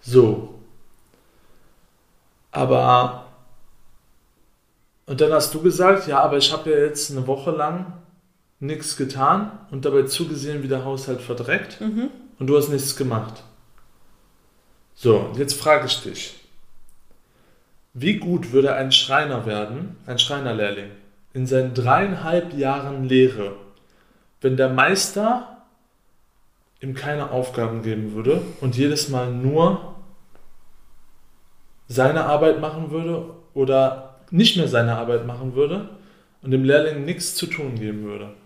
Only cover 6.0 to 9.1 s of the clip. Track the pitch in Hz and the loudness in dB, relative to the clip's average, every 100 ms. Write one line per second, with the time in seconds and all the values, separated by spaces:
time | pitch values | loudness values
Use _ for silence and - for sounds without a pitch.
6 | 156 139 143 143 135 156 160 151 147 147 | 4 2 4 2 0 -2 0 2 2 0
7 | - 135 127 135 - 156 151 175 185 - | -6 -6 -4 -2 -2 -2 -2 -4 -10 -14
8 | - _ _ _ _ _ 139 151 - - | -20 _ _ _ _ _ -8 -8 -8 -6
9 | 135 | -6